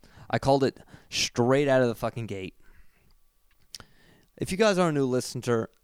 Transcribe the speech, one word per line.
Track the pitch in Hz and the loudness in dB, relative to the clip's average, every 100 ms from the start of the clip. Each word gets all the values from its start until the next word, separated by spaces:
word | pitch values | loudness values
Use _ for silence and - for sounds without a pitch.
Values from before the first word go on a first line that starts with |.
| - - - | -20 -20 -4
I | 113 | -2
called | - 139 | 2 2
it | 135 - - - - | 2 -2 -20 -20 -10
straight | - - - 120 135 143 | -6 -4 0 2 4 4
out | 131 | 4
of | 120 | 2
the | 110 | 0
fucking | 117 120 107 | -6 -6 -10
gate. | 98 92 - - - - _ _ _ _ _ _ _ _ - - _ _ _ _ - | -10 -12 -14 -20 -20 -20 _ _ _ _ _ _ _ _ -20 -20 _ _ _ _ -10
If | 110 | -6
you | 185 | 0
guys | 220 185 | 2 2
are | 175 | 0
a | |
new | 147 131 | 0 0
listener, | 127 - 127 120 113 - _ | -2 -4 -8 -2 -2 -2 _